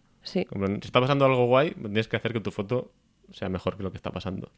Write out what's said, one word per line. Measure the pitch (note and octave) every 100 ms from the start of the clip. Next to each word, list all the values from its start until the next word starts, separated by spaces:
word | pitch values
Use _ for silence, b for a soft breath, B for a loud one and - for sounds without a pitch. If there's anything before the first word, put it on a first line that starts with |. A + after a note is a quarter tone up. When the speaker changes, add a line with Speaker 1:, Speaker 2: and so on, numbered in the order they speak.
| _ _
Speaker 1:
Sí. | - F3+ -
Speaker 2:
Como, | G2 G2
si | A2
está | - C3
pasando | C3 C#3+ C3+
algo | B2+ A#2+
guay, | B2+ D#3+
tienes | - G#2+ G#2+ A2
que | A2
hacer | A2
que | A2+
tu | F#2+
foto | - G2+ B2 - _ _ _ _
sea | - F#2+
mejor | F#2 F#2+ G2+
que |
lo | F#2+
que | -
está | -
pasando. | F2+ F2+ F#2+ -